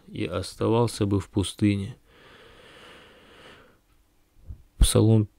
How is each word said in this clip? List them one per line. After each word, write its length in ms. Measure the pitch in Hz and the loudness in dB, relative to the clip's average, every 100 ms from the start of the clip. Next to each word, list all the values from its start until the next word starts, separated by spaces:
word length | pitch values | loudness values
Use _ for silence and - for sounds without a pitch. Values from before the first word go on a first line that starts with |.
| - | -14
и 140 | 107 | -10
оставался 800 | 101 90 - - 107 113 117 - | -6 -6 -8 -6 -2 0 -2 -2
бы 160 | 101 98 | -2 -2
в 80 | - | -4
пустыне. 680 | 104 92 - 104 101 98 - _ _ - - - - - - - - - - - - - - _ _ _ _ _ _ _ _ - - _ - | -4 -4 -2 0 0 -6 -14 _ _ -20 -20 -20 -20 -20 -20 -20 -20 -20 -20 -20 -20 -20 -20 _ _ _ _ _ _ _ _ -20 -20 _ 0
Псалом 500 | - 107 107 110 104 | 2 4 4 4 2